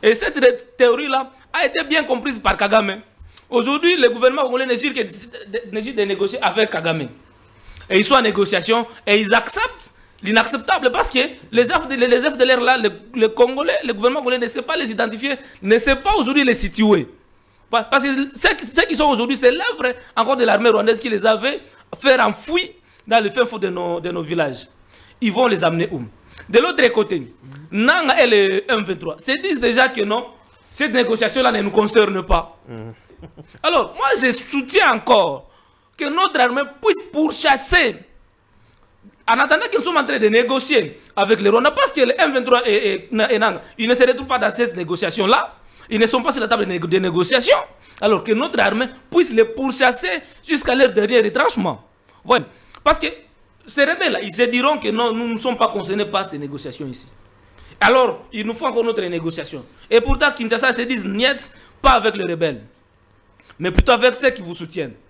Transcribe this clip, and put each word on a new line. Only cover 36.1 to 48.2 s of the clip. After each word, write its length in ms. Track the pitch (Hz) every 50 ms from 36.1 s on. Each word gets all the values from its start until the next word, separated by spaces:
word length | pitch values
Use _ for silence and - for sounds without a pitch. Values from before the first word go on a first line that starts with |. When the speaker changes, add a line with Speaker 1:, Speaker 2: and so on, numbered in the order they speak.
| 285 339 381 381 - 294
Speaker 1:
armée 200 | 247 247 240 269 285 277 - - -
puisse 240 | 440 381 - - -
pourchasser, 880 | - 294 311 302 - - - 311 277 262 269 - - 359 320 240 180 - - _ _ _ _ _ _ _ _ _ _ _ _ _ _ _ _ _ _ _ _ - _ _ _
en 120 | - 226 247
attendant 280 | 277 269 294 311 453 466
qu'ils 100 | - 440
sont 140 | - 349 349
en 100 | 311 277
train 140 | 233 277 262
de 100 | 214 214
négocier 720 | 208 226 247 240 262 269 262 - 294 285 185 147 - - _ _ _
avec 240 | - 196 196 220 190
les 80 | 196 202
Rwandais, 220 | 208 233 247 294 294
parce 180 | - 554 - -
que 100 | 311 262
le 180 | 240 269 -
M 140 | - 302 269
vingt-trois 340 | 262 247 254 247 240 247 240
et, 60 | 208
et, 340 | 214 262 202 196 - - - 254 220 226 254
et 80 | 247 -
Nanga, 240 | 220 220 190 165 - - - -
ils 100 | 226 220
ne 60 | 247
se 100 | 247 254
retrouvent 220 | 247 254 247 269
pas 120 | 262 269 247
dans 160 | 214 220 -
cette 220 | - 240 233 -
négociation-là, 800 | 180 175 160 180 165 - 175 160 226 196 190 240 - 330 339 - _ _ - _ - - -
ils 120 | 226 208
ne 60 | 226
sont 160 | 220 - 254 233
pas 100 | 320 269
sur 100 | 269 220
la 60 | 214
table 180 | 233 214 214
de 60 | 190 185
négo-, 160 | 175 160 170
de 100 | 170 190
négociation, 580 | 190 185 165 170 180 170 262 254 240 - 554 - - - - _ _ - - -
alors 220 | - 214 220 262